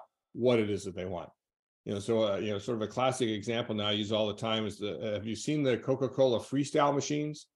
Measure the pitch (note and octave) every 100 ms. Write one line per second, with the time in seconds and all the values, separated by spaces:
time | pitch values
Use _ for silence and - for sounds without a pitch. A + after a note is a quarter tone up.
0 | - _ _ - A#2+ A#2+ G#2 G2 F#2+ F2+
1 | F#2 F2 D#2 _ _ _ _ _ G#2+ G#2
2 | G2+ A2+ G#2+ G2 G#2+ G2+ A2 A2+ G#2+ -
3 | C3 B2 A#2 G#2+ A2+ A2+ A#2+ G#2+ G#2 G#2+
4 | G#2+ G#2+ G#2+ G2+ A2+ A2 G#2+ - G2+ D#2+
5 | A2 G#2 A2 G#2 - D3+ C3+ A#2 - C3+
6 | C3 - C3 A2 - C3+ C#3 D3+ C#3+ C#3+
7 | - D3 D3+ D3 -